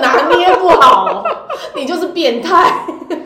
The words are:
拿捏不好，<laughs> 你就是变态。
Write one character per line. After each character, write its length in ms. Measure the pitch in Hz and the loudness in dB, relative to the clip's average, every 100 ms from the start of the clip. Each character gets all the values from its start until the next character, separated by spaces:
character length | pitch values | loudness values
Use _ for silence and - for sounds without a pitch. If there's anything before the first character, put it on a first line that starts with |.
拿 280 | 262 262 302 | 2 0 2
捏 260 | 349 359 381 | 2 4 2
不 120 | 370 | 4
好， 560 | - 262 - - - 330 - - | 6 6 4 0 -4 -6 -8 -10
<laughs> 240 | 554 - | -12 -10
你 120 | 302 262 | -10 -6
就 100 | 349 | -6
是 120 | 339 | -4
变 340 | 339 269 233 | -2 -2 -2
态。 440 | 330 359 - - - - - 330 | 0 2 2 -2 -8 -12 -10 -10